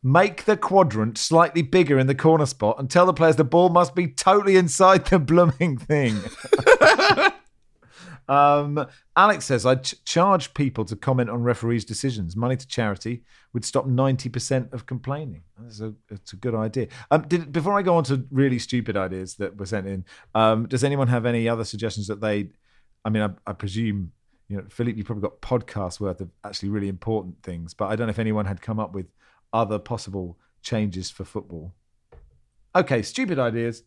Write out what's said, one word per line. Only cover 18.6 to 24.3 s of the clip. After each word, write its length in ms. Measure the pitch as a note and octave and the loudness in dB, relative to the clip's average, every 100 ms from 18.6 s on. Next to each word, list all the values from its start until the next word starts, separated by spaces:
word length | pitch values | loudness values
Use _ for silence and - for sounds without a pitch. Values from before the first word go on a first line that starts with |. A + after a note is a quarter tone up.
| - B2 A2+ G2+ | -2 -4 -2 -4
ideas 400 | F#2 F#2 F#2 - | -4 -6 -10 -8
that 200 | G2 G2+ | -10 -8
were 100 | F#2+ | -6
sent 200 | G#2 F#2+ | -6 -6
in, 180 | G2 F#2 - _ | -8 -10 -18 _
um, 320 | A2 A2 A2 A#2 | 2 2 2 0
does 160 | B2+ | -2
anyone 240 | C#3 C#3 C3 | 0 0 0
have 180 | B2 | 0
any 240 | A#2 A#2+ A2+ | 0 -2 -2
other 140 | A#2 | -2
suggestions 460 | A2 G#2+ A2+ G#2 G2 | -6 -6 -6 -6 -8
that 120 | G#2 | -4
they, 280 | G#2+ G#2 G2 _ _ _ _ _ | -2 -2 -4 _ _ _ _ _
I 60 | A2 | -4
mean, 120 | A2 | -2
I, 80 | G#2+ F#2+ - | -2 -6 -12
I 60 | |
presume, 580 | G2 G2+ G2 A2+ G2+ F2 _ _ | -10 -8 -4 -4 -4 -6 _ _